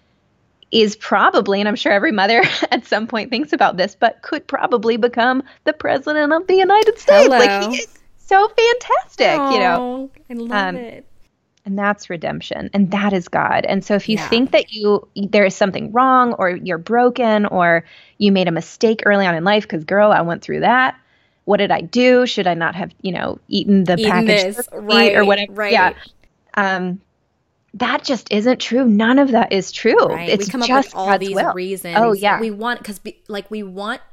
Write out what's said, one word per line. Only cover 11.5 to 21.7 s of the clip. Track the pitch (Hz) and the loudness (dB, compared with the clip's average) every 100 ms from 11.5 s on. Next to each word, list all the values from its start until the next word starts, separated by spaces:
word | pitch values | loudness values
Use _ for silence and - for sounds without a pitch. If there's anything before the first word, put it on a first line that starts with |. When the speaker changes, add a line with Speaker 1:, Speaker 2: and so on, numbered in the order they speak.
| _ 196 | _ -8
Speaker 1:
and | 196 | -4
that's | 202 202 - | -2 -4 -8
redemption. | 175 147 156 - 73 - | -8 -8 -8 -10 -10 -6
And | 202 180 | -2 0
that | 202 202 | 0 -2
is | 190 - | -2 -4
God. | 156 147 - - | -4 0 -2 -2
And | 190 | -4
so | - | -2
if | 202 - | -4 -2
you | 214 | -6
Speaker 2:
Yeah. | - | -2
Speaker 1:
think | 226 262 | 0 2
that | - - | 0 -2
you, | 214 208 202 - | -4 -2 -2 -4
there | 196 202 208 | -10 -2 2
is | 196 | 0
something | - 202 - - | 0 -2 -2 -4
wrong | 226 262 254 240 | 0 2 2 2
or | - 185 | 0 -4
you're | 180 185 170 | -4 -6 -8
broken | 170 233 247 254 226 214 208 | -2 2 2 2 0 2 0
or | 185 170 165 - - _ - | 0 2 2 -2 -20 _ 0
you | 202 | 2
made | 190 175 | 4 2
a | |
mistake | 165 - - 220 220 - | -2 -8 -2 0 2 2
early | 202 185 | 2 2
on | 160 | 0
in | |
life, | 185 208 208 | 2 0 -2
'cause | 165 | -10
girl, | 156 196 208 | -2 2 4
I | 160 | 4
went | 170 170 | 0 -6
through | - 151 | -6 -2
that, | 180 254 254 - _ _ _ _ | 2 2 0 -4 _ _ _ _
what | - 202 | -2 0
did | 196 | 2